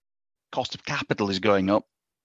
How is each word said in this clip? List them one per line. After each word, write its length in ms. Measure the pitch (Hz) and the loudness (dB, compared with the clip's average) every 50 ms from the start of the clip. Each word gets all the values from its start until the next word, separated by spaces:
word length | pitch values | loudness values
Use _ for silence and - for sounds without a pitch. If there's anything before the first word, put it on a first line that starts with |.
| _ _ _ _ _ _ _ _ _ _ | _ _ _ _ _ _ _ _ _ _
cost 220 | - 139 123 - - | -8 -8 -8 -6 -10
of 120 | - - | -10 -8
capital 420 | - 147 139 - - - - 107 98 | -6 -6 -6 -4 -4 -2 0 0 0
is 100 | 98 95 | 0 0
going 300 | 95 107 101 95 95 95 | 2 2 2 4 4 2
up, 160 | 104 110 - _ _ _ _ _ _ _ | 2 2 0 _ _ _ _ _ _ _